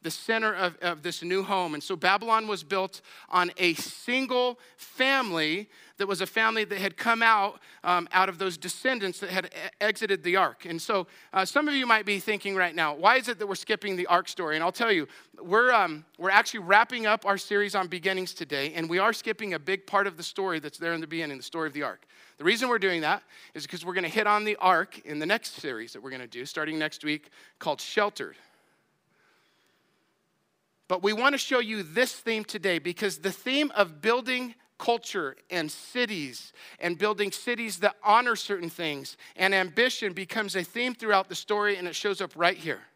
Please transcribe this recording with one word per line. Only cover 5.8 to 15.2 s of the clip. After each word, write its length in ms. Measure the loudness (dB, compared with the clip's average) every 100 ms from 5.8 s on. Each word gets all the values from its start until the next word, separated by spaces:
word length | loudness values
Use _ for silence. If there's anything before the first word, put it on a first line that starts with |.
| -20 _
that 100 | -4
was 140 | -2
a 60 | -2
family 360 | 2 2 2
that 140 | -2 -2
had 180 | -4 -2
come 260 | 0 4
out, 380 | 6 4 2 -4 -20 -8
um, 240 | 0 0 4
out 160 | 4 4
of 80 | 2
those 200 | -4 -4
descendants 600 | -10 -4 -2 0 -2 -6
that 120 | -4
had 140 | -4 -4
e-, 20 | -8 -10 -2
exited 420 | 0 0 0 -2
the 140 | 2 4
ark. 280 | 2 0 -8
And 160 | -8
so, 260 | 0 0 0 -12 -4
uh, 100 | -2
some 240 | 2 2 2
of 60 |
you 120 | 0 4
might 200 | 4 4
be 140 | -2
thinking 360 | -2 -4 -2 0
right 180 | 0
now, 200 | 2 -2
"Why 240 | 4 4 4
is 100 | 2
it 100 | -6
that 80 | -4
we're 80 | -6
skipping 420 | -4 -4 -2 -4
the 100 | 2
ark 220 | 2 2
story?" 260 | -6 -4 0
And 80 |
I'll 80 | -2
tell 220 | 0 2
you, 160 | 2 0 -10